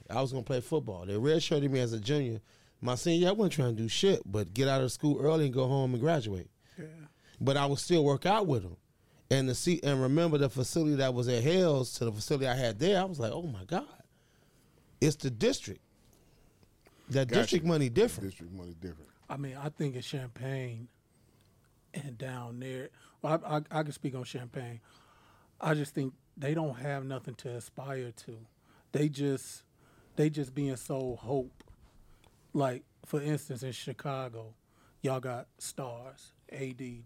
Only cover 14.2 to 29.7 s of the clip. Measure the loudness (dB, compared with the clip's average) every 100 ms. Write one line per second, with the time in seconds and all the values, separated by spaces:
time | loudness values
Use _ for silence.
14.2 | _ _ _ _ _ _ _ 0 2 2
15.2 | -2 2 2 0 -6 -12 _ _ _ _
16.2 | _ _ _ _ _ _ _ _ -2 0
17.2 | 4 4 4 2 4 2 2 4 2 2
18.2 | -8 -10 -14 -14 -14 -10 -12 -12 -18 _
19.2 | -10 -8 -8 -8 -8 -4 -4 -4 -6 -8
20.2 | -8 -8 -6 -4 -6 -10 -14 _ _ _
21.2 | _ _ _ _ _ _ _ -12 -10 -8
22.2 | -8 -8 -8 -10 -8 -8 -10 -16 -20 _
23.2 | 0 0 2 -2 0 -2 -2 -4 -6 -6
24.2 | -8 -8 -8 -8 -8 -10 -16 -20 _ _
25.2 | _ _ _ -4 0 0 -2 -4 -4 -6
26.2 | _ -6 -2 -2 -2 -4 -6 -6 -6 -8
27.2 | -10 -12 -10 -10 -12 -12 -8 -8 -8 -12
28.2 | -16 -18 -20 _ _ _ _ 2 2 2
29.2 | 0 0 -4 -16 _